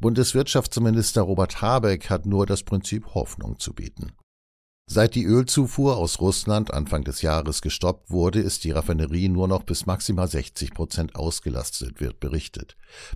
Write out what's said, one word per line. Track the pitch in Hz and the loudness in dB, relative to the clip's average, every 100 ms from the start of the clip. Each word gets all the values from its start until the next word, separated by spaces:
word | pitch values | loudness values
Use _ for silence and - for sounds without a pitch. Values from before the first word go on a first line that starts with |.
Bundeswirtschaftsminister | 113 117 123 131 135 135 - 120 117 113 104 113 | 2 4 2 2 2 0 0 0 4 4 2 2
Robert | 95 95 92 - | 2 2 0 0
Habeck | 107 131 110 92 - | 2 2 2 0 -2
hat | 92 101 | -2 2
nur | 98 | 2
das | 98 98 | 2 0
Prinzip | - 98 - 107 - | 0 -4 -2 -6 -4
Hoffnung | 98 - - - - | -4 -4 -6 -10 -8
zu | - | -10
bieten. | - - - - - _ _ _ _ _ _ - | -10 -12 -12 -14 -14 _ _ _ _ _ _ -2
Seit | - 113 | 4 4
die | 123 | 4
Ölzufuhr | 92 120 127 - 127 - 139 117 | 4 4 4 2 2 2 2 2
aus | 85 - | 0 2
Russland | 92 - - 107 107 | 2 2 0 0 0
Anfang | 73 76 78 | -4 -2 -2
des | 76 - | -2 -2
Jahres | 78 78 78 - | 0 0 0 -2
gestoppt | 73 - 87 92 - | -4 0 -2 -2 -4
wurde, | 87 87 104 | 2 2 2
ist | - - | 0 -2
die | 80 | -2
Raffinerie | 80 78 80 80 85 95 | -2 0 0 0 0 2
nur | 90 92 | 2 2
noch | 95 | 0
bis | - 85 - | 0 -4 -2
maximal | 92 - 92 90 | -2 -2 0 0
sechzig | 76 - - - | -2 -6 -8 -8
Prozent | - 82 - 78 | -6 -6 -4 -4
ausgelastet, | - 78 - - 64 - - 64 - | -4 -4 -4 -4 -6 -6 -8 -10 -6
wird | 65 - | -8 -6
berichtet. | 69 76 - - 69 - - - - | -4 -4 -4 -12 -14 -18 -20 -20 -12